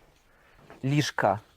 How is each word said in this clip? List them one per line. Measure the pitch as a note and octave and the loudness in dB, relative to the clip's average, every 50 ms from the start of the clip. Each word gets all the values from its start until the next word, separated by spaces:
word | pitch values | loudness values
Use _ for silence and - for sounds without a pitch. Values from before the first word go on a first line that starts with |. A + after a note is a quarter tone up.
| _ _ _ _ _ _ _ _ _ _ _ - - - - - - | _ _ _ _ _ _ _ _ _ _ _ -20 -20 -20 -16 -8 -4
Ліжка. | C3+ C#3+ D3+ C#3+ - - - - G#2+ F#2+ G#2 - _ _ | 0 0 0 0 -2 -2 0 2 2 0 0 -4 _ _